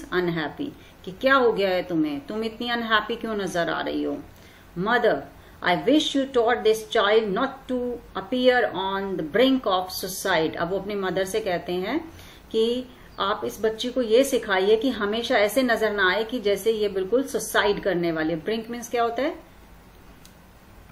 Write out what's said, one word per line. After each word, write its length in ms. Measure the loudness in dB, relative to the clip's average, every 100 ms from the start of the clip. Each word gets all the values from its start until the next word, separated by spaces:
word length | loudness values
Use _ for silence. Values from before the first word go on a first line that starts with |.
| 0
unhappy, 600 | -2 0 -2 -4 -6 -10 -10 -20 -18
कि 80 | -16
क्या 220 | -2 2
हो 180 | 4 4
गया 160 | 2 2
है 140 | 0
तुम्हें, 440 | 0 0 0 -2 -6
तुम 180 | -6
इतनी 260 | -6 -6 -4
unhappy 460 | -4 2 0 0 -6
क्यों 200 | -4 -4
नजर 320 | -2 -2 0
आ 120 | -2
रही 220 | -2 -2
हो? 160 | -2 -4 -10 -20 -20 -20 -12 -4
"Mother, 380 | 0 4 4 2 -4 -18 -20 -4
I 120 | 0 0
wish 320 | 4 2 2 -2
you 80 | 0
taught 300 | 2 2 2
this 320 | 2 2 0 0
child 280 | 4 4 2 -2
not 340 | -2 -4 -6
to 200 | -4 -4 -8 -10 -10
appear 480 | -4 2 4 4 2
on 420 | -2 -4 -4 -4 -4
the 200 | -2 2
brink 240 | 4 4
of 240 | 2 0 -2 -8
suicide।" 560 | -8 -6 0 0 0 -2
अब 140 | -4
वो 80 | -4
अपनी 160 | -4
mother 300 | -4 -2 -2
से 160 | -2 -2
कहते 320 | -2 -4 -2
हैं 400 | -4 -2 -4 -6 -18 -20 -20 -4
कि 340 | 0 2 0 -6 -14 -12 -4
आप 220 | -2 -2
इस 140 | -6 -2
बच्ची 280 | -2 -2 -4
को 120 | -2
ये 220 | 4 4
सिखाइए 520 | 4 2 0 2 4 4
कि 140 | 2
हमेशा 460 | 0 -2 -2 0 2
ऐसे 260 | 2 2
नजर 300 | 2 2 0
ना 180 | 2 2
आए 140 | 2
कि 160 | 0 -2
जैसे 320 | 0 0 0
ये 160 | 0 0
बिल्कुल 360 | -2 2 0
suicide 580 | 0 -4 -2 0 2 0
करने 300 | 0 0 0
वाली 180 | 0 -2
है। 100 | -2
Brink 300 | -2 -4 -6
means 200 | -10 -4
क्या 120 | -2
होता 200 | 0 0
है? 160 | -2 -4 -14 -20 -20 -20 -20 -20 -20 -20 -20 -20 -20 -20 -20 -20 -20